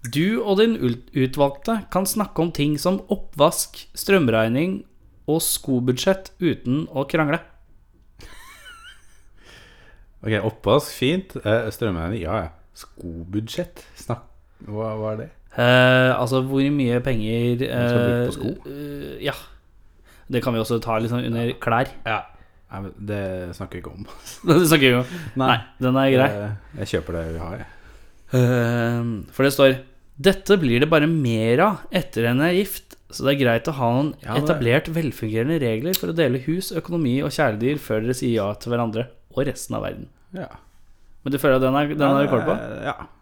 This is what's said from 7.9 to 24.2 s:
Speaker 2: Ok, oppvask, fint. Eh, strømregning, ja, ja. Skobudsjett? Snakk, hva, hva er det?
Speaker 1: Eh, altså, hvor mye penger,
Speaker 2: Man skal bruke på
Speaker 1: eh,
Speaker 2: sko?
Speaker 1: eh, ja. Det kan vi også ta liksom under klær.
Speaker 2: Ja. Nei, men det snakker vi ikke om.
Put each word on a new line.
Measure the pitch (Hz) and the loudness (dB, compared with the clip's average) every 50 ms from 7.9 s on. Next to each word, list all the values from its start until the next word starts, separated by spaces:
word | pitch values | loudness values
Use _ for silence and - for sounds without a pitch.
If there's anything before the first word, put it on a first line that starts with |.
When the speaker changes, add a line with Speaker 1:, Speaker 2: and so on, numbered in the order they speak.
| _ _ _ - _ - - - - 988 960 1017 1077 - - 1077 1077 1077 1077 1077 - - 1077 - - - - - - - - - - - - - - - - - - - - - - - | _ _ _ -20 _ -20 -20 -20 -20 -20 -20 -20 -20 -20 -20 -20 -20 -20 -20 -20 -20 -20 -20 -20 -20 -20 -20 -20 -20 -20 -20 -20 -20 -20 -20 -20 -20 -20 -20 -20 -20 -20 -20 -20 -20 -10
Speaker 2:
Ok, | - 107 110 104 | -6 -2 -2 0
oppvask, | 95 113 - - - 98 110 147 147 - | -2 -2 -4 -2 2 4 4 4 2 -2
fint. | - - 127 131 165 190 185 - - 131 | -6 -2 0 0 0 0 -2 -6 -12 -6
Eh, | - 107 107 117 117 110 | -2 0 0 0 0 -4
strømregning, | - - 123 110 92 82 82 85 107 113 | -6 -4 -4 -2 -2 -2 -4 -4 -6 -6
ja, | 85 78 98 110 | -4 -4 -4 -4
ja. | 85 80 - - - - | -4 -6 -12 -18 -20 -20
Skobudsjett? | _ - - - - - - 87 82 82 85 90 95 104 110 113 - - 175 170 - - - - - | _ -20 -20 -20 -18 -14 -14 -12 -12 -12 -12 -6 -6 -6 -6 -6 -8 -8 -8 -8 -10 -20 -20 -20 -20
Snakk, | - - - 117 - - - - - _ _ _ _ | -20 -10 -10 -10 -10 -10 -20 -20 -20 _ _ _ _
hva, | - - 104 107 110 113 107 | -16 -12 -8 -8 -6 -6 -6
hva | 110 107 107 107 | -6 -6 -6 -6
er | 110 | -8
det? | - - - - - - | -10 -14 -16 -20 -20 -14
Speaker 1:
Eh, | - - 120 120 127 127 127 127 127 127 127 127 | -2 2 4 6 8 8 8 6 6 6 4 4
altså, | 123 - 123 113 131 131 131 | 2 2 0 0 0 0 0
hvor | 135 135 139 139 | 0 0 0 2
mye | 143 147 143 131 120 120 123 | 2 2 0 0 2 0 0
penger, | 123 135 127 113 107 110 113 117 120 120 120 120 | 0 0 -2 -2 0 -2 -2 0 0 0 0 0
Speaker 2:
Man | 131 - 123 120 120 | -2 -4 -2 -2 0
skal | 120 120 120 | 2 2 2
bruke | 120 120 120 | 2 2 2
på | 120 123 | 0 0
Speaker 1:
eh, | 127 | -2
Speaker 2:
sko? | 127 - 139 - - - - | -4 -4 -6 -6 -6 -8 -12
Speaker 1:
eh, | - 139 143 147 143 143 143 143 147 135 117 | -14 -14 -12 -12 -12 -12 -12 -12 -12 -12 -6
ja. | - 143 - - - - - - _ _ _ - - - _ - - - - - - | -6 -6 -6 -6 -14 -20 -20 -20 _ _ _ -20 -20 -20 _ -20 -20 -20 -20 -20 -10
Det | - 127 120 | -4 -2 -2
kan | 113 127 117 | 0 0 0
vi | 113 | 0
også | 110 - 120 117 | 0 0 -2 -2
ta | - 117 113 110 | 0 -2 -2 0
liksom | 113 113 120 123 | 0 0 -2 -2
under | 123 120 117 113 117 120 123 | -2 -2 -2 -2 -2 -2 -4
klær. | - - 123 113 117 113 - - - | -4 -2 0 2 2 0 -2 -4 -10
Speaker 2:
Ja. | - 113 110 101 - - - - - - _ - _ | -6 -4 -4 -4 -4 -8 -18 -20 -20 -20 _ -20 _
Nei, | _ - 98 | _ -12 -10
men | 98 95 - - | -10 -10 -12 -12
det | 101 101 104 101 98 95 92 92 90 87 | -8 -6 -6 -4 -4 -6 -6 -6 -8 -10
snakker | 85 - 98 87 - 90 | -10 -10 -12 -10 -10 -12
vi | 85 | -12
ikke | - 73 | -12 -14
om. | 90 104 - - - | -14 -14 -16 -16 -18